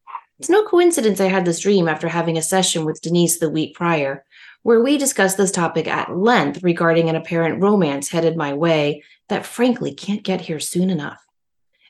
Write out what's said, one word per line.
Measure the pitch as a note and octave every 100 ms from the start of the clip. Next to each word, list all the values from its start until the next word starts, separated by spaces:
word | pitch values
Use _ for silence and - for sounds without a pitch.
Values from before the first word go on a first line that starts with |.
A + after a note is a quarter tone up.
| - - - -
It's | -
no | F#4+
coincidence | G#4+ F4 F4 E4 A3 F#3
I | F#3+
had | F#3+
this | F3 E3
dream | G3 G3+ E3
after | D#3 E3+
having | E3+ E3 E3
a |
session | D#3+ F#3+ F#3 F3
with | D#3 D#3
Denise | E3 F3 E3+ -
the | D#3+
week | D#3 D#3
prior, | - F3 D#3+ C#3 C#3 _ - - -
where | - A3+
we | B3+ D4
discussed | C#4 - F#3+ F#3
this | F#3+
topic | F#3 E3 E3 -
at | - - F3
length | G#3+ A#3+ C#3+ C#3+
regarding | F3+ E3+ E3+ E3 E3
an | D#3+
apparent | - E3+ D#3+ -
romance | G3 G#3 D#3 C#3 -
headed | E3+ E3 E3
my | C#3+
way | C#3+ E3+ D#3 D3 D3 - _ -
that | G3+
frankly | - - B3 A#3 C#3+
can't | - - G#3
get | - F#3
here | F3 D#3
soon | - F3 F#3
enough. | E3 C#3+ - _ _ _ _ _ _ _